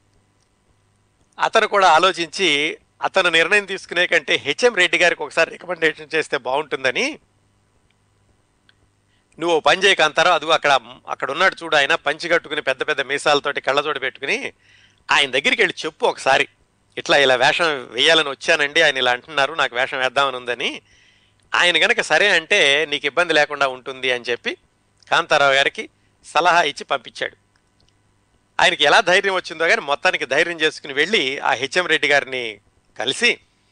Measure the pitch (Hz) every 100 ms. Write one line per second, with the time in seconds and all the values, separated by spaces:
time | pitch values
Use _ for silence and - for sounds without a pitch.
0 | _ _ _ _ _ _ _ _ _ _
1 | _ _ _ - 156 226 214 202 185 156
2 | 185 170 165 - 185 143 156 - _ _
3 | 147 190 180 165 165 208 196 185 - 175
4 | 175 170 139 175 107 151 247 202 185 170
5 | 170 156 147 - 165 - 170 170 160 156
6 | 151 160 - 147 123 135 156 139 131 131
7 | 262 285 _ _ _ _ _ _ _ _
8 | _ _ _ _ _ _ _ _ _ _
9 | _ _ _ - 165 160 139 180 196 175
10 | 156 147 165 160 151 151 147 135 117 131
11 | - 147 135 143 185 - 165 156 139 160
12 | 143 151 170 165 151 151 139 135 151 143
13 | 127 139 156 147 143 139 - 139 147 143
14 | 127 - 139 214 254 - _ _ _ _
15 | - 147 139 127 247 240 185 - 156 -
16 | 214 147 - 139 139 _ _ _ _ -
17 | - 156 135 127 135 160 170 139 123 113
18 | 147 165 147 131 - 160 143 151 156 131
19 | 123 123 143 151 135 160 131 120 131 139
20 | 131 127 139 127 123 120 185 302 - _
21 | _ _ _ _ _ 110 175 165 190 226
22 | - 156 208 175 160 208 147 143 156 143
23 | 143 131 175 156 147 143 139 127 131 131
24 | 131 123 117 120 240 370 _ _ _ _
25 | - 143 170 151 143 135 139 - - _
26 | _ _ - 151 175 170 156 143 - 135
27 | 135 - 131 - _ _ _ _ _ _
28 | _ _ _ _ _ - 170 170 147 185
29 | 185 185 196 185 - 160 165 226 151 143
30 | 185 175 143 135 170 170 156 - 156 135
31 | 165 214 135 143 143 127 135 180 175 156
32 | 147 143 127 131 117 101 _ _ _ -
33 | 113 131 233 170 _ _ _